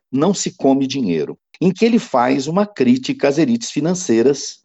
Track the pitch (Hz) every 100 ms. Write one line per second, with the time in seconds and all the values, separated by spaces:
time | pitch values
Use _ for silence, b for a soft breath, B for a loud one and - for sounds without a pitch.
0 | _ 131 170 190 185 - 139 135 131 139
1 | 101 82 71 - _ - 180 190 233 226
2 | - 131 123 139 139 175 208 - 120 127
3 | 127 135 139 139 143 117 - 151 156 180
4 | - 113 123 139 - -